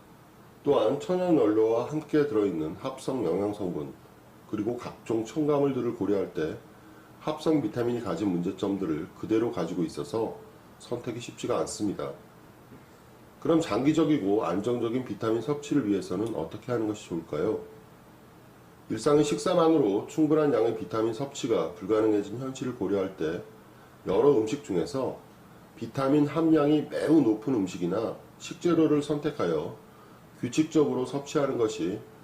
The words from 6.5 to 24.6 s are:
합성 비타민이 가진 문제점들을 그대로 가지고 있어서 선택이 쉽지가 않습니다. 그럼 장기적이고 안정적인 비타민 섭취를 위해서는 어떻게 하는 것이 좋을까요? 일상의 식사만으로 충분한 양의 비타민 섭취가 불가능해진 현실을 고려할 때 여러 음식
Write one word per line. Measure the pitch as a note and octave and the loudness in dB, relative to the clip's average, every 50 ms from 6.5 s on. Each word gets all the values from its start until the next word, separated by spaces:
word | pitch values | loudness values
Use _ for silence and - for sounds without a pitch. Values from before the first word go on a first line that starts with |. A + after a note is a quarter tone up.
| G#2+ A#2+ - - - - - - - - - - - - | -6 -8 -14 -20 -20 -20 -20 -20 -20 -20 -20 -20 -20 -10
합성 | - D#3 D#3 - - E3 D#3 D3 C3+ | -6 -6 -6 -2 0 0 2 2 0
비타민이 | G#2 - B2 A#2 A#2+ A#2+ A#2 | -2 -2 -2 -2 0 -2 -2
가진 | - G2 E2 F2 G#2+ G2+ | -2 -4 -4 0 0 0
문제점들을 | F2 F2 F2 F#2+ - - G#2 G2 G2 F#2+ F#2 E2 D#2 D2 F2 - - - | 0 0 -2 -2 -4 -2 -2 -2 -2 -2 -2 -4 -4 -4 -6 -10 -12 -10
그대로 | - F2 G#2+ A2 A#2 A#2 - | -4 0 0 0 0 0 -2
가지고 | F#2 E2+ F2 F2+ F2 E2 | -4 -4 -4 -2 -2 -4
있어서 | D2 - D2 C#2+ - A2 A2+ A2 - - - - - - - - - - - | -4 -4 -8 -8 -6 -4 -4 -4 -4 -6 -10 -16 -20 -20 -20 -20 -20 -20 -20
선택이 | - - B2 A#2+ - B2+ A2 A#2+ | -10 -10 -8 -8 -6 -8 -10 -10
쉽지가 | B2 - - - - A#2 A#2 F2+ | -10 -14 -14 -10 -4 -2 -2 -2
않습니다. | D#2 - - - G#2 G2+ E2 - C#2+ C#2 C#2 - - - - - - - - - - - - - - - - - - - - - - - - - | -2 -4 -4 -4 -4 -4 -4 -4 -6 -8 -10 -12 -16 -20 -20 -20 -20 -20 -20 -20 -20 -20 -20 -20 -20 -20 -20 -20 -20 -20 -20 -20 -20 -20 -20 -8
그럼 | - C#3 E3+ D#3+ | 0 2 2 2
장기적이고 | D#3 - G2+ A#2 C3+ D3+ D#3 D#3+ D#3+ D3 D3+ C3+ F#2+ G2 G2+ A2 - | 2 0 -2 0 2 2 4 4 4 4 2 2 2 2 2 2 2
안정적인 | E2 F2+ G2 G2+ B2 A#2+ A#2+ A2+ A#2 A2+ C3 B2+ | 0 -2 -2 -2 -2 -2 -2 -2 -2 -2 -4 -4
비타민 | - G2+ - A#2 A2 A2 A#2 | -4 -8 -4 -2 0 0 0
섭취를 | A#2 D3 D3 C#3+ - - D3+ C#3+ A2+ | 0 -2 -4 -4 -4 0 0 0 2
위해서는 | G2+ G2+ F#2 F2 - F#2 F#2+ A2 A#2 - | 2 0 0 0 -2 -2 -2 -2 -2 -4
어떻게 | D#2 D#2 - - G#2 - - B2 | -6 -6 -6 -8 -12 -6 -4 -2
하는 | A2+ A2 G#2+ | -2 -2 -2
것이 | G#2 - - - | -4 -6 -8 -8
좋을까요? | F2 E2 - - - D2+ F2+ A2 G2+ F2 - - - - - - - - - - - - - - - - - - - - - - - - - - | -8 -8 -6 -6 -4 -2 0 0 -2 -2 -6 -10 -18 -20 -20 -20 -20 -20 -20 -20 -20 -20 -20 -20 -20 -20 -20 -20 -20 -20 -20 -20 -20 -20 -10 -8
일상의 | G#2+ A2+ - D3+ D3 D3+ D3 | -6 0 2 4 6 6 4
식사만으로 | - - - - F#3 F3+ F3 E3 D#3+ E3 D3+ C3+ - D3 - B2 | 4 0 0 0 2 4 4 6 6 6 6 4 4 2 0 -2
충분한 | - - D#3+ D#3 C#3+ D#3 D#3 D3+ C#3+ B2 | -4 0 0 2 4 4 4 4 4 4
양의 | A2 A2+ A2+ A2 | 4 2 2 0
비타민 | - G2+ - - A2 A2 A#2 A2 | -2 -6 -4 -2 0 0 0 0
섭취가 | - C#3 C#3 - - - B2 A2 F2+ D#2+ - - | -4 -6 -8 -8 -6 -2 0 0 0 0 -2 -6
불가능해진 | - F#2+ F2+ G#2+ G#2+ A2 A2 G#2 G#2 G2 - G#2 B2 | -8 -2 0 2 4 4 4 2 2 0 -2 -6 -8
현실을 | C3+ C3 C3 - C3+ B2 A#2+ | -8 -8 -8 -6 -6 -6 -6
고려할 | - G2 F2+ G2+ G2 F#2+ F#2 - | -4 -2 0 0 0 0 -2 -4
때 | - E2 D#2 E2+ F2+ - - - - - - - - - - - - - | -4 -4 -4 -4 -6 -10 -12 -18 -20 -20 -20 -20 -20 -20 -20 -20 -12 -4
여러 | F2+ F#2 G#2 B2 D3 C#3 | 0 2 4 6 6 6
음식 | A2 A2 A2 C#3+ - | 4 2 0 -2 -6